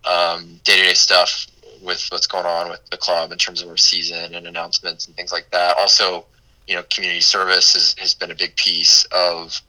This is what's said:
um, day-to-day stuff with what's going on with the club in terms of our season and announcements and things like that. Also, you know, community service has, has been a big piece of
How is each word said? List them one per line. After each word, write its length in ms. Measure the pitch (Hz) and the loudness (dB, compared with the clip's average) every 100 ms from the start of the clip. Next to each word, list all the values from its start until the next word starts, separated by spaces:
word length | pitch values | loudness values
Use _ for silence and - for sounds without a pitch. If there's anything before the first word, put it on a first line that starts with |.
| - | 0
um, 520 | 87 87 85 85 85 | 0 0 -2 -10 -8
day-to-day 300 | - 95 92 | 2 4 6
stuff 520 | 92 - 92 87 - - _ - - | 4 4 4 4 -2 -8 _ -20 -18
with 260 | 92 90 - | -8 -6 -6
what's 160 | 87 - | -4 -4
going 200 | 95 87 | -2 -2
on 240 | 85 87 | -2 -4
with 100 | 85 _ | -10 _
the 80 | - | -8
club 360 | - 87 82 | -2 -2 -4
in 40 | 85 | -2
terms 240 | - 87 | -4 -4
of 80 | 87 | -8
our 80 | 82 | 2
season 580 | - - 82 85 85 | 2 2 -4 -8 -10
and 120 | 85 85 | -12 -10
announcements 600 | 85 85 85 90 85 - | -10 -6 -6 -6 -10 -14
and 80 | |
things 160 | 92 87 | -12 -8
like 200 | 87 - | -8 -4
that. 260 | 90 87 87 | 0 2 2
Also, 480 | 101 - 98 87 - _ _ _ - | 4 4 2 -2 -10 _ _ _ -8
you 80 | |
know, 80 | 90 | -8
community 360 | 87 - 92 87 | -4 -4 -4 0
service 540 | 87 104 92 92 87 | 2 2 2 4 4
has, 200 | 87 - - | 4 2 0
has 160 | - | -4
been 160 | - 87 | -4 -6
a 40 | |
big 220 | 85 90 - | -6 -6 -2
piece 480 | - - - - - | -2 0 4 4 2
of 480 | 92 90 85 82 - | 0 0 -2 -8 -12